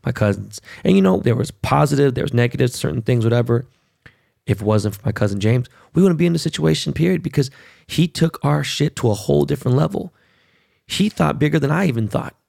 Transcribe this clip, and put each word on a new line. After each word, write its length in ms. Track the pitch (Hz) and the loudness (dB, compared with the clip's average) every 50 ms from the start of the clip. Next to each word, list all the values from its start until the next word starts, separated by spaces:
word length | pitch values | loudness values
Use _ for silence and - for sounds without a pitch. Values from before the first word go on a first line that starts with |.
| _ | _
my 80 | - 120 | -6 -2
cousins. 480 | - 107 104 101 101 101 - - - _ - - - - | 0 0 0 0 -2 -6 -14 -16 -18 _ -18 -20 -6 0
And, 100 | - 185 | 2 4
you 80 | 196 190 | 4 4
know, 160 | 190 185 190 | 2 2 2
there 160 | 196 - 117 | 2 0 0
was 160 | 123 - - | 0 -2 -4
positive, 640 | - _ - - 135 139 151 135 143 139 143 139 123 | -6 _ -2 0 2 2 2 2 2 2 2 2 2
there 80 | - - | 0 -4
was 100 | - - | -2 0
negative, 380 | 120 120 123 - - 127 123 | 2 0 0 2 0 0 0
certain 320 | - - - - - 123 113 | 0 -4 -6 -4 -4 -4 -2
things, 220 | - 127 120 110 | 0 0 2 2
whatever. 420 | 113 117 120 117 117 117 117 123 - _ _ _ _ _ _ _ - _ _ _ _ _ _ _ | 2 2 2 2 2 0 -2 -2 -6 _ _ _ _ _ _ _ -20 _ _ _ _ _ _ _
If 140 | - 101 98 | -2 -2 0
it 40 | 107 | 2
wasn't 300 | 104 107 107 98 107 101 | 2 2 2 2 0 -6
for 80 | - - | -4 -6
my 60 | 107 | -6
cousin 300 | 104 - 113 104 101 101 | -2 0 0 -2 0 0
James, 280 | 95 110 117 127 123 - _ _ - _ _ | 0 2 2 2 0 -4 _ _ -20 _ _
we 100 | 165 185 | 2 2
wouldn't 160 | 196 175 147 | 4 4 2
be 80 | 170 | 0
in 60 | 170 170 | 0 0
the 60 | 165 | 0
situation, 540 | - 175 - - 151 160 156 151 - 156 139 | -2 -4 -4 -2 0 0 0 0 -2 -6 -2
period, 300 | 135 156 175 185 170 185 | 0 0 0 0 -2 -4
because 280 | - - - 139 139 - - - - - _ _ - | -2 -2 0 -2 -2 -4 -18 -20 -20 -20 _ _ -6
he 180 | - - 165 | 0 0 0
took 320 | 170 _ - 165 165 - - - | 0 _ 0 -2 -2 -2 -2 -2
our 180 | 143 147 147 143 | 0 0 0 -2
shit 320 | - - - 147 156 - | -4 -2 -2 -2 -2 -2
to 140 | - - 120 | -2 0 0
a 40 | 104 | 0
whole 300 | 98 - - 143 147 147 | -2 0 0 2 2 2
different 320 | - 147 143 - 127 123 | 0 -2 -4 0 0 2
level. 380 | 131 156 160 202 - - 185 _ _ _ _ _ _ _ _ _ _ _ _ _ _ _ | 2 0 0 -2 -6 -10 -10 _ _ _ _ _ _ _ _ _ _ _ _ _ _ _
He 220 | _ - - 190 214 | _ -4 -2 -2 -2
thought 320 | - - 170 151 139 - | 0 0 -2 -2 0 0
bigger 180 | 147 151 147 160 | 0 0 0 0
than 120 | 139 139 151 | 0 0 0
I 140 | 170 202 | 0 0
even 200 | 175 123 113 110 | 0 0 -2 -2
thought 300 | 104 - - - - _ _ _ | -2 -2 -4 -6 -6 _ _ _